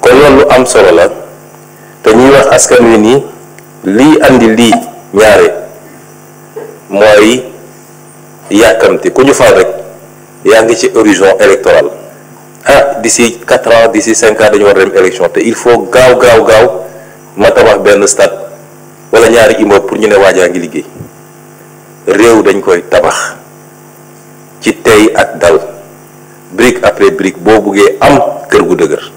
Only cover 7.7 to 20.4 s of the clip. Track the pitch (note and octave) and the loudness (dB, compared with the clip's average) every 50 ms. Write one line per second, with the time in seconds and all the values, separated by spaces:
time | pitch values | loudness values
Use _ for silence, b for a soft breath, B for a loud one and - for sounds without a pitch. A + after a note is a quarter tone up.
7.7 | - - - - - - - - - - - - - - - - G2 G2+ A2 F#2+ | -20 -20 -20 -20 -20 -20 -20 -20 -20 -20 -20 -20 -20 -20 -14 -4 -2 0 2 2
8.7 | F#2+ - - G2 F#2 - - - - - C3 C#3 - - B2+ A2 G2 F#2+ F#2 - | 0 0 0 -2 -2 -2 -4 -4 -2 0 0 0 0 0 2 2 2 2 0 -2
9.7 | - - - - - - - - - - - - - - - F#2+ G#2+ A2+ A2+ A2+ | -4 -12 -14 -18 -20 -20 -20 -20 -20 -20 -20 -20 -20 -12 -4 0 0 0 2 0
10.7 | A#2+ - - B2+ - A#2+ A2 G#2+ G2 F2 G2 F#2+ F#2+ F#2+ G#2 G2 G2 - - F#2 | -2 -2 -4 -4 -2 0 0 0 0 2 2 0 2 2 2 0 0 0 0 0
11.7 | E2+ D#2+ D2 - - - - - - - - - - - - - - - - - | 0 2 0 -2 -6 -12 -20 -20 -20 -20 -20 -20 -20 -20 -20 -20 -20 -12 -4 0
12.7 | C3+ C#3 C#3 C#3 C#3 - A2 A2+ - - A#2+ A2+ - - - - C3 - - A#2+ | 0 0 0 -2 -4 -4 -4 -4 -2 0 -2 -2 -2 -8 -4 -4 -4 -2 0 0
13.7 | A#2 A2+ A2+ A2+ - G#2+ G2+ A2+ A2 - A#2 A2 G#2+ - A2 G#2+ G#2+ G2+ G#2 G2+ | 2 2 2 2 0 -2 -2 -2 -4 0 0 0 0 2 0 0 2 2 2 2
14.7 | G2 G2 F#2+ G2 F#2 G2 F#2 F#2 F#2 - F2+ E2+ - G2+ F2 A2+ A2+ - - B2 | 2 2 0 0 0 0 0 0 -2 -2 -4 -4 -2 -2 -4 -4 -4 -2 0 0
15.7 | A#2+ A2+ G#2 F#2+ - B2+ B2+ B2+ B2 B2 B2 A#2+ A#2 A2 G#2 A2 A2 G#2+ A2+ - | 0 0 -2 -2 0 2 2 4 2 4 4 4 2 2 2 2 2 2 2 0
16.7 | - - - B B B B B B B B - - F#2+ G#2 A#2 - - A#2+ A2+ | -2 -6 -12 B B B B B B B B -20 -8 -2 0 0 2 2 2 2
17.7 | G#2 G2 F#2+ G2+ G2+ G2 G2+ F#2+ - - G2 - - - - - - - - - | 2 2 2 0 2 2 0 -2 0 0 -2 -2 -2 -8 -16 -18 -18 -20 -20 -20
18.7 | - - - - - - - - - A2+ A#2 A2+ A2+ A#2 A2 G#2 - - A2 G#2 | -20 -20 -20 -20 -20 -20 -12 -2 0 2 2 2 2 2 2 2 0 0 0 0
19.7 | G2+ F#2+ - - G#2+ G2+ A2 G#2+ G#2 G2 G2 F#2+ F#2 F#2+ | 0 0 0 -2 -6 -4 -2 0 2 2 2 2 2 0